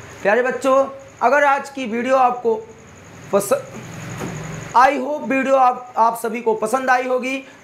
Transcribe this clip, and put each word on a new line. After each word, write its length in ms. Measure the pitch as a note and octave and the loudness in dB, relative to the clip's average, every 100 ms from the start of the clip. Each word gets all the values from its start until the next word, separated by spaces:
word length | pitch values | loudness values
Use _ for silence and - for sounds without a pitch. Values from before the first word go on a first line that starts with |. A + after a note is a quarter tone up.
| - - | -20 -4
प्यारे 200 | F#3+ A3+ | 0 2
बच्चों 440 | B3+ A#3+ C4+ C4+ C4+ - - - | 0 0 2 2 2 -4 -16 -2
अगर 220 | A#3+ C#4+ | 2 4
आज 260 | C#4+ C#4 C#4 | 4 2 -2
की 160 | C4+ A#3+ | -10 -6
video 300 | A#3 B3+ C4+ | -4 0 2
आपको 420 | B3 B3 A3+ A3 - - - - - - - | 2 0 -2 -2 -6 -20 -20 -20 -20 -20 -2
पस-, 200 | G3 - C#4 - - - - - - - - - - - A3+ | 0 0 -2 -4 -16 -16 -14 -12 -10 -10 -10 -10 -12 -2 4
I 140 | C4+ C#4 | 4 4
hope 240 | C4 D4 | -2 -6
video 320 | A#3 C4+ C4 | -2 0 2
आप, 400 | C4+ B3+ B3 - - | 4 4 2 -4 2
आप 200 | A3+ A#3 | 2 2
सभी 240 | A#3 A#3 | -6 -4
को 120 | A3+ | -2
पसंद 360 | A3 G#3+ C4 C4 | -2 0 0 2
आई 160 | B3+ B3+ | 0 2
होगी 300 | B3+ B3+ C4+ - - | -2 -2 -6 -10 -10